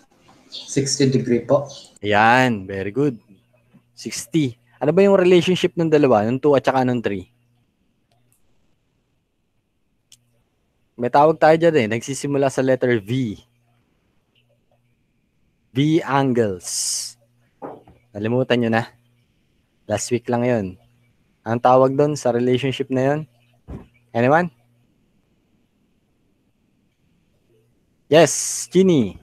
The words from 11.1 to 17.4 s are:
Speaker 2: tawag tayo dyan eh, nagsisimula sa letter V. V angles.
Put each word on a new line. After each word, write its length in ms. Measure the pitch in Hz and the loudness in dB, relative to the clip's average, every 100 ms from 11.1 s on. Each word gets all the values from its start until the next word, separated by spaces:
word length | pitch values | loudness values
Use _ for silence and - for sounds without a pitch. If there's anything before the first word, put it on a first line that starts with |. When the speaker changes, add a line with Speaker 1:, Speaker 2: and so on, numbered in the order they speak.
Speaker 2:
tawag 240 | 143 151 160 | 2 4 4
tayo 240 | 156 165 | 4 4
dyan 160 | 170 151 | 2 2
eh, 120 | 107 | 0
nagsisimula 560 | 113 127 131 143 139 139 | -4 -6 -8 -4 -2 -2
sa 160 | - | -2
letter 400 | 131 131 123 117 | -2 0 0 -2
V. 320 | 98 127 117 90 _ _ _ _ _ _ _ _ _ _ _ _ _ _ _ _ _ _ _ _ _ _ _ 131 | -2 -6 -6 -8 _ _ _ _ _ _ _ _ _ _ _ _ _ _ _ _ _ _ _ _ _ _ _ -2
V 240 | 151 160 | 0 0
angles. 640 | 120 139 135 120 107 90 - - - - - - _ _ | 0 0 0 0 -2 -4 -10 -8 -8 -8 -12 -18 _ _